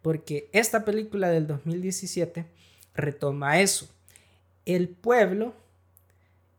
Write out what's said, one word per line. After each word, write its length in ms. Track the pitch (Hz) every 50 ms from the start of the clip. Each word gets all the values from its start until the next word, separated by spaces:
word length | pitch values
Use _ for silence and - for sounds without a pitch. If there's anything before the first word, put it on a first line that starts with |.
Porque 480 | - 160 156 156 - - 147 143 143 - -
esta 320 | 208 233 - - 220 214
película 420 | 214 202 220 214 214 - 202 185
del 200 | 175 165 160 156
dos 180 | 151 147 135 -
mil 160 | 165 170 180
diecisiete 640 | 180 190 185 - 190 175 - 180 165 170 170 170 165 - _ _ _ _ _ _ - _ _
retoma 640 | - 143 147 139 - 143 143 139 143 139 143 151 180
eso. 300 | 196 190 - - - - _ _ _ _ - _ _ _ _ _ _ _ _ _ _
El 220 | 180 180 175 180
pueblo 640 | 175 - - - 233 247 240 202 180 190 208 220 240 - - _ _ _ _ _ _ _ _ _ _ _ _ _ _ _ _ _ _ _